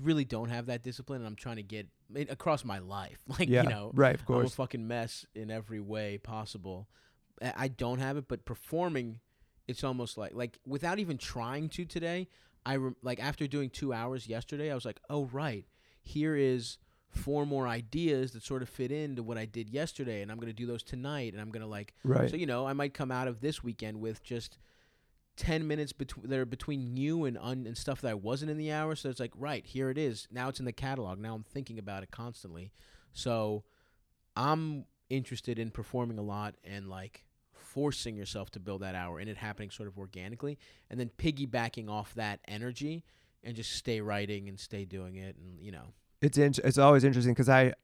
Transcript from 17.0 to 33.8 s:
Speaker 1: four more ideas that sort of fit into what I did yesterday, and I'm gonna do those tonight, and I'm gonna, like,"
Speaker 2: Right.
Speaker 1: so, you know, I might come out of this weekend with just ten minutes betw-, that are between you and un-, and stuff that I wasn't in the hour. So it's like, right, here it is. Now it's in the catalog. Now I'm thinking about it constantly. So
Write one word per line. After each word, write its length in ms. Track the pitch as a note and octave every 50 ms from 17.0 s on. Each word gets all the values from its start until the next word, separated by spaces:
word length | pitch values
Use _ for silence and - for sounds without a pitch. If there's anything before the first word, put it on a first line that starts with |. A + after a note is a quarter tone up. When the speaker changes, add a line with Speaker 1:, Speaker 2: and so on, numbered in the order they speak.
| _ _
Speaker 1:
four 380 | - - - C#3 C#3+ D3 D3
more 200 | D3 C#3+ C3+ C3 B2
ideas 640 | A#2 A#2 A#2+ A2 - D#3 E3+ E3 D3 C3 C3 B2+ -
that 100 | A2+ -
sort 180 | - C3+ C3 B2+
of 60 | A#2
fit 220 | - - C3 B2 C#3
into 300 | D3+ D3+ D3 C3+ A#2+ A#2
what 160 | A2 A#2 A2+
I 60 | A2
did 240 | A2 G#2 A#2 A2+ G#2+
yesterday, 500 | A2+ C#3 D#3+ E3 - - C#3 B2 A2 G2+ G2+
and 80 | G2+
I'm 80 | A2 A2+
gonna 140 | A#2 A#2 A2
do 140 | G#2+ A#2+
those 160 | A#2+ A#2+ A2+ -
tonight, 500 | - - B2 B2+ C#3 D3+ D3 B2+ A2+ F#2
and 80 | G#2 G#2+
I'm 80 | A2
gonna, 160 | A2 A2 A2
like," 280 | A2 G#2+ G#2 G#2 - - _ -
Speaker 2:
Right. 240 | C#3 B2+ B2 B2 B2
Speaker 1:
so, 60 | -
you 100 | D#3+ F3
know, 200 | C#3+ B2 A#2+ C3
I 80 | C3+ C#3
might 180 | C#3 D3 C#3+ C#3
come 160 | - D3+ B2+
out 160 | C3 B2+ C3
of 140 | B2+ A#2+ G#2+
this 220 | B2 D3+ D3+ - -
weekend 360 | B2 A2+ - A2 G#2+ G#2+ G#2+
with 220 | G#2+ A2+ A2 - -
just 360 | - B2 A#2 A2 - - - - - _ _ _ _ _ _ _ _ _ _ _ _ _
ten 300 | - - - D#3+ D#3+ D#3+
minutes 260 | D3+ D3+ D3+ D3+ C3+ -
betw-, 300 | - C#3 C3 - - G2+ B2
that 100 | C3+ C3
are 60 | C3
between 520 | A#2+ A#2 - - - D3 C#3 B2+ A#2+ B2
you 280 | B2+ C3+ D3 D#3+ E3+ D#3+
and 120 | C3+ A#2+ -
un-, 280 | - A#2+ C3 C3 B2+
and 100 | A2 A#2
stuff 240 | - - - C3+ - -
that 80 | B2
I 40 | A2
wasn't 360 | G#2 F#2+ G#2+ B2+ C3+ D3+ D#3 D3+
in 40 | D#3
the 120 | D#3 D3+
hour. 240 | D3+ D3+ D#3 D#3 D#3
So 140 | D3 - C3+
it's 80 | B2+ -
like, 140 | B2+ A#2 -
right, 280 | - C3+ D3 C#3+ A2+ -
here 240 | - - B2+ C3+ C3
it 80 | C3 D3
is. 300 | D#3 C3+ A2+ G#2+ - -
Now 180 | G#2+ B2 B2+ C3+
it's 120 | C3+ -
in 40 | C3
the 60 | B2 A#2
catalog. 460 | - C3+ C3+ C3+ C3+ A2+ F#2 F#2 F#2+
Now 160 | G#2+ A2+ A2+
I'm 80 | A2 G#2+
thinking 360 | - - C#3 C3+ - A2+ A2+
about 240 | G2+ G2+ G2+ G2 F#2+
it 60 | - -
constantly. 580 | - A#2 A#2+ A2+ - - F#2+ E2 E2 F2+ G2+ - - - - - - _ _ -
So 520 | - - C3 A#2 A2+ A2 G#2+ G#2+ G#2 - _ _ _